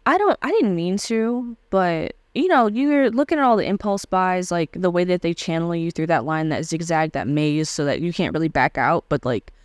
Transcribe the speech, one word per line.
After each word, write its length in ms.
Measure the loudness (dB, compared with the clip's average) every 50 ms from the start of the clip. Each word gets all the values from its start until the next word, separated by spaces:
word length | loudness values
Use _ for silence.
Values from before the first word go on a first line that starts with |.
| 0
I 120 | 2 2
don't, 200 | 4 4 2 2 0
I 100 | 0 0
didn't 240 | 2 2 2 2 2
mean 220 | 0 0 -2 -2
to, 600 | -2 -2 -2 -2 0 0 0 -2 -2 -4 -8 -10 -14 _ -2
but, 460 | 0 2 2 2 0 -2 -4 -6 -10 _ _ _ -4
you 140 | -2 2
know, 200 | 4 4 4 4
you're 420 | 4 2 0 0 2 4 4 2 2
looking 300 | 2 0 0 0 2 2
at 40 | 4
all 140 | 4 4
the 100 | 2 2
impulse 380 | 0 -2 -2 -2 -2 -2 -2 -2
buys, 460 | -2 0 0 2 2 0 -2 -2 -2
like, 200 | -2 -2 -2 -2 -2
the 180 | -2 0 0
way 120 | 2 2 2
that 180 | 2 0 0
they 120 | 0 -2 -4
channel 420 | -4 -4 -4 -2 -2 -2 -2 -2
you 160 | -2 -4 -4
through 160 | -4 -2 0
that 160 | 0 0 0 0
line, 260 | -2 -2 -2 -2 -2
that 160 | -2 -4 -4
zigzag, 460 | -4 -6 -6 -2 -2 0 0 0 0 -2
that 140 | -4 -4
maze, 420 | -2 0 0 0 0 0 0 -2 -4
so 140 | -4 -2 -2
that 140 | -2 -2 -2
you 140 | -2 -4 -2
can't 200 | -2 -2 -2 0
really 140 | -2 -2
back 300 | 0 0 2 0 0 0
out, 280 | 0 0 0 0 0 -2 -2
but, 160 | -4 -2 -2
like, 260 | -2 -4 -4 -6 -10 -20 _